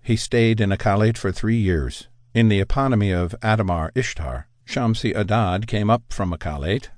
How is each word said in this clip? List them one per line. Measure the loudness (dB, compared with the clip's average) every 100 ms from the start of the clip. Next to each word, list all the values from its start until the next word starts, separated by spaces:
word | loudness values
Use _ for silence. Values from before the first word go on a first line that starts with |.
He | 0
stayed | -2 0 2 2 2
in | 0
Akalate | 0 0 2 2 2
for | -4
three | -2 0 2
years. | 2 0 -2 -8 -18 -20 _
In | 2 4
the | 4
eponymy | 2 2 2 2 2
of | 0 -2 -2
Adamar | 0 0 0 -2 -2 -4
Ishtar, | -4 -6 -8 -8 -12 _
Shamsi | -8 -2 0 0 -2 -2
Adad | 0 2 2 -2 -2
came | -2 2
up | 0 0
from | -6 -4
Akalate | -4 -6 -6 -2 -4 -4